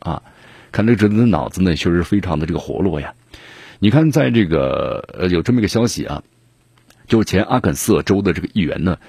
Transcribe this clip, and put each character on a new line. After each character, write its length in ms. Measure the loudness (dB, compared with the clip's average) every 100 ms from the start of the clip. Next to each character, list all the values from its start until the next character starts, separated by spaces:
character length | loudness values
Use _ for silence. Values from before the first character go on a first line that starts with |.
啊。 220 | -8 -8 -10 -20 -20 -20 -8
看 140 | -2 2
这 80 |
个 140 | 4 4
人 80 | 4
的 100 | 2
脑 220 | 2 -2
子 120 | 0
呢， 120 | 0
确 160 | 0 0
实 140 | 0
非 160 | 0 -2
常 180 | -2 -4
的 80 | -2
这 60 |
个 80 | -6
活 180 | -6 -2
络 220 | -2 -2
呀。 140 | -8 -16 _ -20 -20 -20 -20 -2
你 100 | 2
看 220 | 2 2
在 180 | 2 2
这 160 | 2 2
个， 580 | 0 0 -2 -4 -8 -10 -4
呃， 80 | -2
有 160 | 0
这 100 | 0
么 60 | 0
一 40 |
个 40 | 0
消 220 | 0 -2
息 160 | -4
啊， 180 | -8 -10 -12 _ _ _ _ _ _ _ 0
就 120 | 0
是 40 |
前 180 | 2 -2
阿 160 | 0 0
肯 160 | 0
色 280 | -2 0 0
州 200 | 2 0
的 100 | 0
这 80 | -2
个 80 | -4
议 80 | -2
员 240 | -2 -2
呢， 120 | -2 -4